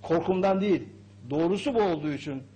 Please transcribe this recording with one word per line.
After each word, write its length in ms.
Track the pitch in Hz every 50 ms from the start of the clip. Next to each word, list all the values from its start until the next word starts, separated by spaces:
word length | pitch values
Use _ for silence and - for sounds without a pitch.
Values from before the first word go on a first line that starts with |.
korkumdan 600 | - - 160 175 170 - 190 185 185 196 190 190
değil, 220 | 196 208 185 143 - - - - - - - - - 123
doğrusu 440 | 135 151 165 170 190 202 - 294 269
bu 80 | 233
olduğu 300 | 208 190 170 151 147 151
için 320 | 147 139 - 156 139 135 127 - -